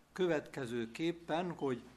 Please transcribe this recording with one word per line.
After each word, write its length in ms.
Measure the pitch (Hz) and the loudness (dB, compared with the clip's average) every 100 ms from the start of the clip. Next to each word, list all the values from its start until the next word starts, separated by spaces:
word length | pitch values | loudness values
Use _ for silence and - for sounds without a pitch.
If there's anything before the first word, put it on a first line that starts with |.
| - | -8
következőképpen, 1400 | - 180 151 - - 123 120 113 113 165 170 - 160 180 | 2 4 4 0 -6 -2 -2 -2 0 -2 -2 -2 0 0
hogy 300 | 160 143 120 - | -2 0 -2 -4